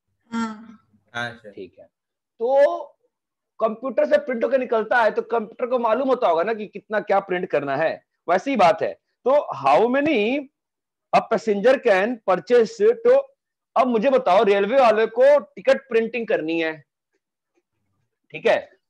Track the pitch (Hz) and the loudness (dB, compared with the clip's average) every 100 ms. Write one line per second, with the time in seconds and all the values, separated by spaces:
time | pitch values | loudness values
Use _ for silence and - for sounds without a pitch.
0 | _ _ 233 226 226 214 226 214 _ _ | _ _ _ -8 -8 -10 -20 -20 _ _
1 | _ 120 120 117 107 101 90 _ 82 _ | _ -10 -10 -12 -20 -18 -18 _ -20 _
2 | _ _ _ - 233 277 302 349 285 _ | _ _ _ -8 -2 2 2 0 -12 _
3 | _ _ _ _ _ - 220 220 269 302 | _ _ _ _ _ -6 -6 -4 -6 -2
4 | 294 294 - 233 233 262 240 226 220 247 | 0 0 -2 -4 -2 -2 -2 -4 0 0
5 | 220 - - 233 208 - 240 247 233 233 | 0 -2 -4 -6 -6 -8 -4 -2 -2 -2
6 | 269 254 196 160 190 214 202 196 - 208 | -2 0 0 0 -2 -4 -10 -16 -8 -6
7 | - 196 196 180 180 147 139 139 160 107 | -2 -2 -2 -6 -4 -4 -2 -2 -4 -6
8 | _ _ - 185 277 254 202 - 110 - | _ _ -2 -2 0 2 2 2 -4 -8
9 | _ _ 240 285 - 139 135 151 233 269 | _ _ 0 0 0 -2 2 2 2 0
10 | 294 208 214 285 269 _ _ _ _ _ | 0 0 0 -4 -8 _ _ _ _ _
11 | _ 185 214 226 220 202 220 269 240 185 | _ -2 0 -2 -2 0 2 2 2 0
12 | 214 247 - 180 - 247 220 - 208 - | 0 -4 -2 -2 2 2 2 0 0 2
13 | 240 269 - _ _ _ _ 214 254 226 | 2 2 0 _ _ _ _ -2 0 0
14 | 254 - 190 190 202 202 202 269 233 214 | 2 2 2 2 4 2 2 2 4 2
15 | 226 226 269 285 - - 254 269 - 226 | 0 2 4 4 0 -4 -2 -2 0 -2
16 | 226 240 220 170 156 165 160 156 _ _ | -2 -6 -4 -4 -2 -4 -4 -6 _ _
17 | _ _ _ _ _ _ _ _ _ _ | _ _ _ _ _ _ _ _ _ _
18 | _ _ _ 156 208 143 - _ | _ _ _ -4 0 0 -2 _